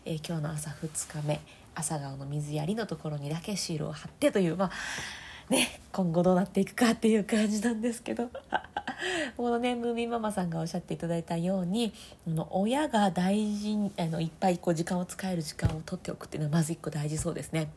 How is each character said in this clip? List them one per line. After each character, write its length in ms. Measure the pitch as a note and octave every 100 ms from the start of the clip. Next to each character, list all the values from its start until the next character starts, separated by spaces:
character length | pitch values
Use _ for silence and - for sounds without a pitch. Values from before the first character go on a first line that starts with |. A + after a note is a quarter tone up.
え 80 | -
ー、 40 | D#3+ D#3
今 100 | E3+
日 80 |
の 60 | D3+
朝 180 | D3+ D3+
二 180 | D3 D#3 - -
日 140 | D3+ D3
目、 140 | D3+ - - -
朝 240 | - D#3+ D#3
顔 180 | C#3 C3+
の 80 |
水 300 | C#3 D3 D3
や 100 | D3+
り 120 | D3+ G#3+
の 100 | G#3
と 100 | D#3+
こ 140 | D#3
ろ 60 | D3
に 120 | C#3+
だ 120 | E3
け 160 | G3 F#3+
シ 180 | -
ー 40 | D#3
ル 100 | -
を 40 |
貼 160 | D3+ -
っ 40 |
て 180 | - C#4+
と 80 | A3
い 80 | F3
う、 100 | F3+
ま 100 | F#3+
あ、 40 | - - - - - - - -
ね、 320 | B3+ B3 - -
今 180 | - F3+
後 120 | E3
ど 100 | F3
う 20 |
な 80 | F3+
っ 60 | G3
て 120 | G3
い 40 |
く 100 | G3
か 160 | - A#3
っ 60 | A3+
て 120 | A3+
い 80 | A3
う 80 |
感 240 | F#3+ A3 G#3+
じ 120 | G#3+
な 120 | A#3
ん 80 | A3
で 120 | A#3+
す 100 | A3+
け 120 | -
ど。 160 | - A#3+
<laughs> 1040 | - - - - - - - F#4 F4+ C#4+ A3+
こ 140 | A#3+
の 80 | A#3+
ね、 160 | B3
ム 140 | A#3+ A#3
ー 60 |
ミ 120 | A#3 A#3
ン 40 |
マ 80 | A#3
マ 140 | G#3+
さ 120 | G3+
ん 60 | F3+
が 100 | E3
お 40 |
っ 20 | E3
し 80 |
ゃ 40 | F3+
っ 20 |
て 140 | -
い 20 | D#3
た 100 | E3+
だ 100 | E3+
い 60 |
た 140 | E3 E3+
よ 240 | F3 F#3+
う 60 | F3
に、 260 | G#3 A3+ - - - -
あ 40 |
の、 180 | D#3+ D#3
親 380 | F#3 G#3 C4+ D4+
が 220 | A3 G3+
大 440 | E3+ F3+ G#3 G#3
事 220 | G#3 G#3 G#3+
に、 160 | G3+ -
あ 100 | E3
の、 140 | E3
い 60 | E3
っ 40 | -
ぱ 100 | F#3+
い 80 | F3
こ 140 | -
う 20 |
時 100 | D#3+
間 140 | F3 F3+
を 60 |
使 240 | F3+ - F#3+
え 80 | F3
る 60 |
時 120 | D#3
間 160 | - - D#3+
を 60 |
取 140 | D#3+ F3+
っ 40 |
て 80 | -
お 60 | -
く 100 | -
っ 20 |
て 80 | -
い 40 |
う 40 |
の 60 | D3+
は 60 | E3
ま 60 |
ず 80 | D#3
一 40 | E3
個 140 | D#3
大 180 | D3+ D3+
事 100 | D#3
そ 120 | E3+
う 40 |
で 100 | D#3
す 80 | -
ね。 160 | D#3+ D3+